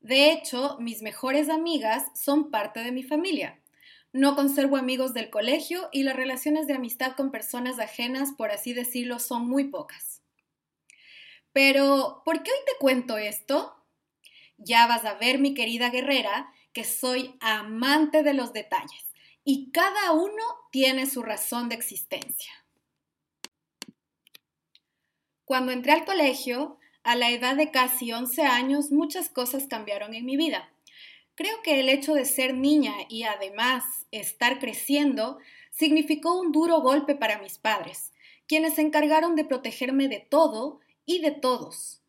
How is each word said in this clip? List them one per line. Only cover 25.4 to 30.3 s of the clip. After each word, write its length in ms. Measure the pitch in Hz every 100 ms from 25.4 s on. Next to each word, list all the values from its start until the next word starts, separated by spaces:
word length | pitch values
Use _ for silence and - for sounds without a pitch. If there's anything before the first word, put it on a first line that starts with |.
Cuando 260 | _ 254 254
entré 220 | 247 254
al 120 | 320
colegio, 760 | 330 381 285 254 - 240 294 - _ _
a 120 | - 240
la 140 | 240
edad 260 | 240 247 277
de 160 | 302
casi 400 | 277 254 - 233
once 300 | 233 254 -
años, 500 | 285 247 262 285 285
muchas 360 | 285 320 370 339
cosas 380 | - 247 277 269
cambiaron 480 | 226 208 202 208
en 100 | 226
mi 120 | 247